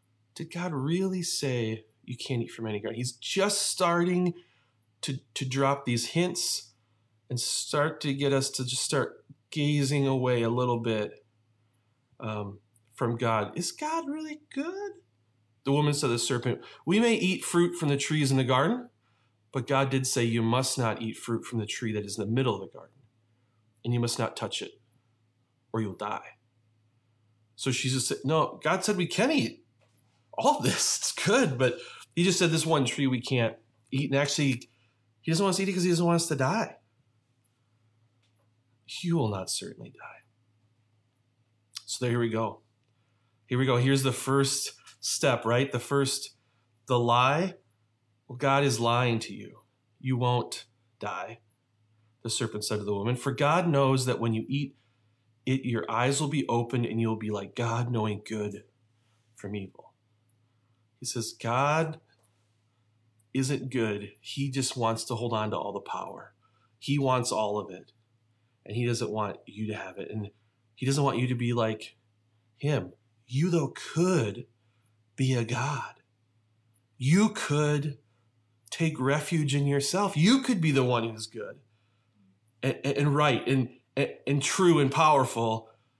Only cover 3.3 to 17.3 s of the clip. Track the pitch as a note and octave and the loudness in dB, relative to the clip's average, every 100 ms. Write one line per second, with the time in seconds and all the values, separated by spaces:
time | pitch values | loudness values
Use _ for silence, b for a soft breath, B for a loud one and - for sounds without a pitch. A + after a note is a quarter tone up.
3.3 | F#3+ G3+ G3+ - - F3 E3+ F3 F3+ F3+ | 0 0 0 -2 0 2 4 2 2 2
4.3 | F3 B B B B _ _ - C3+ - | 0 B B B B _ _ -6 -6 -8
5.3 | - C3 C3 C3+ C#3 B2+ A#2+ - E3 F3+ | -8 -4 2 2 2 0 -2 0 0 0
6.3 | - - - - _ _ _ _ _ _ | 0 -4 -4 -8 _ _ _ _ _ _
7.3 | B2 - - - D3+ D3+ D#3 D3 C#3 C#3 | -6 -4 -4 -2 0 0 -2 -4 0 2
8.3 | C#3 C3+ - B2+ C3 - D3 - - _ | 2 0 -4 -6 -4 -2 -2 -2 -6 _
9.3 | - _ D#3 D3 D3 C3+ D3 C#3 C3+ B2+ | -20 _ -2 0 2 2 2 2 2 2
10.3 | B2 A#2 A#2+ B2 A#2+ A2+ G#2+ G#2 - _ | 2 2 2 2 0 0 -2 -2 -8 _
11.3 | _ _ _ _ _ _ _ _ _ A2 | _ _ _ _ _ _ _ _ _ -8
12.3 | G#2+ G2+ G2+ _ _ _ - B2 A#2 A#2+ | -6 -8 -12 _ _ _ -4 -4 0 0
13.3 | A2 G2+ - F3+ - D4+ E4 C#4 D4+ D#4 | 0 -2 -4 -8 -6 -4 -4 -4 -8 -8
14.3 | D4+ _ C4+ D#4 F#4+ G4+ - _ _ _ | -12 _ -8 -6 -6 -8 -12 _ _ _
15.3 | _ _ _ - C#3+ D3 D3 C3+ A#2 - | _ _ _ -2 2 2 0 0 0 0
16.3 | B2 B2 - B B - G3 A#3 A3+ F#3 | -2 -2 -4 B B 0 2 4 4 0